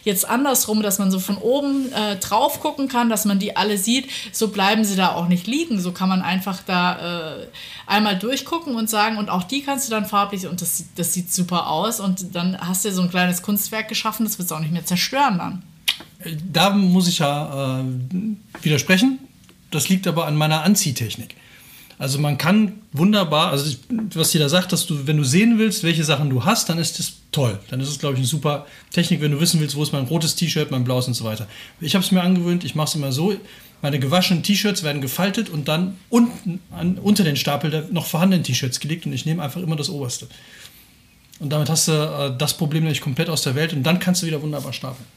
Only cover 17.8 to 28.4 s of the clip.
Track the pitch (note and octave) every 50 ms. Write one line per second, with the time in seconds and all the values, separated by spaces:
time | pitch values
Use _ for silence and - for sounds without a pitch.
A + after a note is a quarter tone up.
17.8 | C3 B2+ B2+ B2+ B2+ C3 - F3+ G#3 A3 G#3+ - - - - - - D3 D3+ C3+
18.8 | - - F#3 F#3 A3 C4+ C4+ C4 - - - - - - - - _ - - D3+
19.8 | D3 - F#3+ F#3 F#3+ F3+ D#3 E3+ E3 D3+ D3+ D3+ D#3 D#3 D#3 D#3+ D3+ F#3 G#3 -
20.8 | - D#3 B2 - A#2+ G#2+ - - A2+ - - - - - - - - - - -
21.8 | - - - - B2+ C3+ C3+ C#3 D3+ D3 C#3+ B2+ - D#3+ F#3+ G#3+ A3 G3 - -
22.8 | - - - C3+ E3 G3 G#3 G#3 F#3 D#3+ D#3 D3+ E3 F#3 - C#3 C#3 D#3 C#3+ -
23.8 | - - B3+ A3 A3 G3 - E3 E3 - - E3 D3+ C#3 D3+ F3+ F#3 - - F3
24.8 | - - D#3+ C#3+ C3+ C#3 D#3 D3+ D3 B2 B2+ F3+ A3 A#3 A#3 G#3+ A3 A3 - -
25.8 | - D#3+ E3 D#3+ D#3+ D3 D#3 C3 D3+ C#3+ C3 B2+ A2 E3 A3+ A#3 - - E3 E3
26.8 | E3 D#3+ - - F3+ - - - - _ - D3+ C3+ A#2+ G2+ G2+ - - - B2+
27.8 | C3+ C3+ D3 - - D3 C3+ B2+ C3 B2 - D3